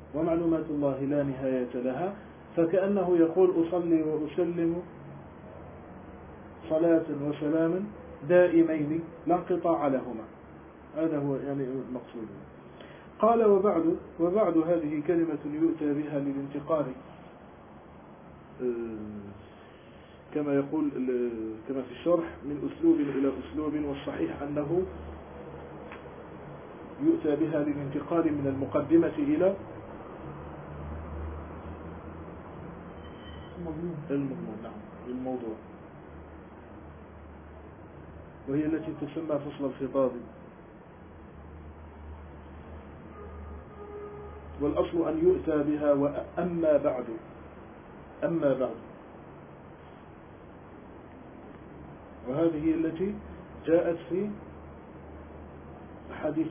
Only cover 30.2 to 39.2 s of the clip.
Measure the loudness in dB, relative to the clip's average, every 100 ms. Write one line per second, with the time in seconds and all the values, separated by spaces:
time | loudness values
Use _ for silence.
30.2 | -12 -10 -10 -12 -10 -10 -8 -8 -6 -6
31.2 | -6 -8 -10 -10 -10 -10 -10 -12 -12 -12
32.2 | -12 -12 -12 -12 -12 -12 -14 -14 -14 -14
33.2 | -14 -12 -12 -8 -6 -2 -2 -4 -2 0
34.2 | 0 -2 -6 -8 -10 -12 -14 -12 -6 -4
35.2 | -2 -4 -4 -8 -10 -16 -16 -16 -16 -16
36.2 | -14 -16 -16 -16 -16 -16 -16 -16 -16 -16
37.2 | -16 -16 -16 -16 -16 -16 -16 -16 -16 -16
38.2 | -16 -12 -2 0 2 0 -2 -6 -6 -4